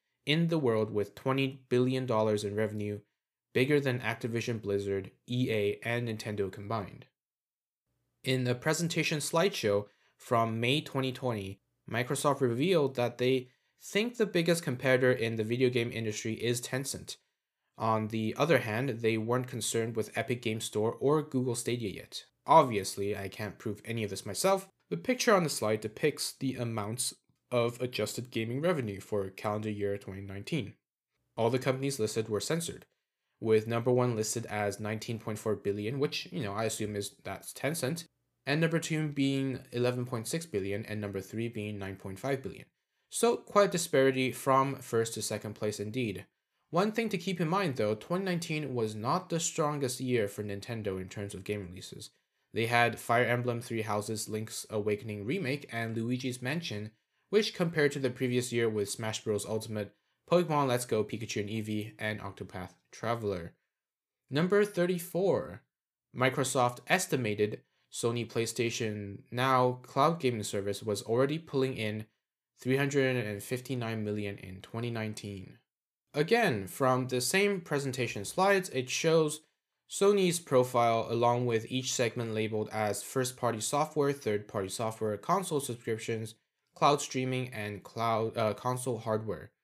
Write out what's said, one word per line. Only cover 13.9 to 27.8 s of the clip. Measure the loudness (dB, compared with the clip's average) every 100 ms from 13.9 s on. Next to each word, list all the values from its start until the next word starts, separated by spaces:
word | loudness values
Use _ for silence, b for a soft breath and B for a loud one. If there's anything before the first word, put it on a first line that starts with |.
| 0 0 0
the | 0
biggest | 2 2 2
competitor | 0 0 4 6 6
in | 4 0 0
the |
video | 0 2 4
game | 2 -2
industry | -2 -4 -4 -4
is | -2 -2 -2
Tencent. | -2 -4 -4 -8 -10 -16 _ _ _ _ _ -4
On | 0 0 0
the | -2 -2 2
other | 4 4
hand, | 2 -2 -2
they | 0 2 2
weren't | 0 0 -2
concerned | -4 -2 -2 -2 -2
with | -4
Epic | -2 -2 -2
Game | -2 -4
Store | -4 0 0 2
or | 2 2
Google | 2 -2 -2 -2
Stadia | -2 -2 -4
yet. | -8 -12 -14 -16 _ 6
Obviously, | 8 8 2 -2 -4 -4 -4
I | -6
can't | -8 -8 -8
prove | -8 -8 -6
any | -4
of | -4
this | -4 -6
myself. | 0 2 2 0 _ -8
The | -6
picture | -2 0 6
on | 6 4
the |
slide | 0 0 0
depicts | -2 0 0 0 -6
the | -4 -4 -2
amounts | -2 -2 -4 -4 -4 -6 _ _ -2
of | 2 2
adjusted | 0